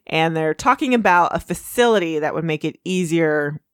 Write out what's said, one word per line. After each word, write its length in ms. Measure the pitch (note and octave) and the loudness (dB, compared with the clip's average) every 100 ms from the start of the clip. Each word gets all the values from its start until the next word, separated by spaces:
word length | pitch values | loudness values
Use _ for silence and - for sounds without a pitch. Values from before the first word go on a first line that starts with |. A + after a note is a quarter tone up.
| - | -6
And 280 | D#3+ E3 D#3+ | -2 0 0
they're 160 | D#3 | -2
talking 400 | D#3 C4 C4+ C#4+ | 0 0 0 0
about 420 | A#3+ G3 F3 E3+ E3 | 2 4 4 2 -2
a 40 | |
facility 800 | - F3 - - A#3+ G#3+ E3+ D#3 | -6 -10 -4 2 4 2 0 -2
that 140 | D3+ - | -2 -2
would 100 | E3 | -4
make 180 | D#3 | -4
it 140 | D#3+ - F3 | -4 -8 -4
easier 760 | F#3 E3+ E3 D#3+ D3+ D3 D3+ - | -2 0 0 2 0 -2 -8 -14